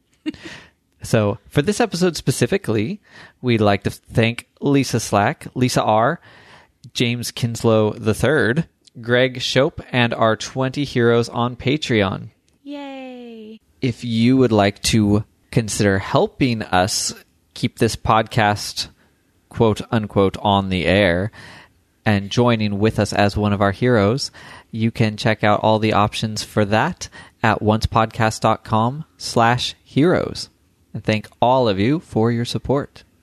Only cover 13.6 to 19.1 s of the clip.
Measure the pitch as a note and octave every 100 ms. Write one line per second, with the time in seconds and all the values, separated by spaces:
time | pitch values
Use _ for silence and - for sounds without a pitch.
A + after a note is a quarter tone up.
13.6 | _ - C3 - B2 A2+ A#2 C3 B2 G#2+
14.6 | G2+ - - A2+ G#2 G#2 - _ _ -
15.6 | G#2+ - G#2 F#2+ - C#3 G#3 - C3+ A2+
16.6 | D2+ F#2 G2 - - - _ _ _ -
17.6 | A#2+ - A2+ - - A2 G#2+ - G#2 G#2
18.6 | - - - _ _